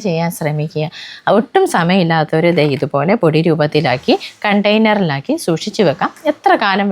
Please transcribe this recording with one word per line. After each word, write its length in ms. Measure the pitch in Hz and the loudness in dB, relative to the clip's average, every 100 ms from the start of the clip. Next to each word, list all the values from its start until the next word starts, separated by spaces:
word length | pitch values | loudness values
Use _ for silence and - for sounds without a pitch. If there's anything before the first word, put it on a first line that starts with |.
| 208 | 0
ചെയ്യാൻ 240 | 165 170 - | -2 -4 -4
ശ്രമിക്കുക. 480 | 151 151 156 151 151 - - - - 196 | -4 -4 -4 -4 -6 -8 -18 -6 0 0
ഒട്ടും 260 | - 381 381 | 2 0 2
സമയമില്ലാത്തവർ 720 | 208 175 190 165 165 156 160 170 170 | 2 2 2 2 0 0 2 2 2
ദേ 60 | 147 139 | 2 0
ഇതുപോലെ 380 | 139 143 151 233 | -2 -2 0 2
പൊടി 200 | 170 156 165 | 2 2 2
രൂപത്തിലാക്കി 680 | 156 151 151 151 123 - 381 - - 214 | 0 0 0 0 0 0 -2 -4 -6 -2
കണ്ടെയ്നറിലാക്കി 880 | 202 208 214 220 214 170 139 - 320 | 0 2 2 2 2 0 -2 -4 -4
സൂക്ഷിച്ചു 400 | - 160 - - 175 | -2 -4 -4 -2 0
വെക്കാം. 220 | - 190 - 302 | 0 -4 -4 -4
എത്ര 240 | - 392 349 | 0 2 2
കാലം 240 | 208 196 202 | 2 0 0